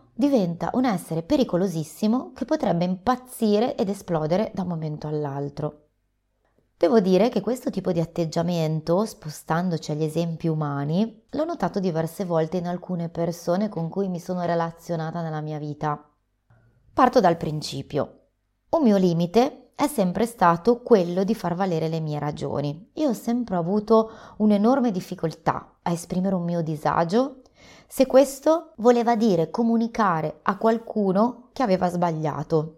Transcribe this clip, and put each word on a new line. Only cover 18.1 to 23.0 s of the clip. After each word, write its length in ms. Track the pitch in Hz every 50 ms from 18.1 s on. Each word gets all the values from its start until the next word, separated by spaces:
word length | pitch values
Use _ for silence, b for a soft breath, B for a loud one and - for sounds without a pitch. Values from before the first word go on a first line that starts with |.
| - _ _ _ _ _ _ _ _ _ _ -
Un 120 | - 330 285
mio 140 | 220 202
limite 760 | 196 185 175 165 165 175 170 - 226 254 302 - - - _ _
è 140 | - 294
sempre 380 | 294 - 226 190 180 175 190 233
stato 560 | 233 - - 185 170 170 170 - 240 240 240
quello 420 | - - 240 196 170 170 175 185 202
di 100 | 190 226
far 220 | - - 170 170
valere 320 | 175 196 190 170 160 160
le 140 | 160 165 160
mie 180 | 160 151 147 147
ragioni. 720 | 147 147 - - 143 139 - 143 143 143 147 165 - _ -
Io 140 | -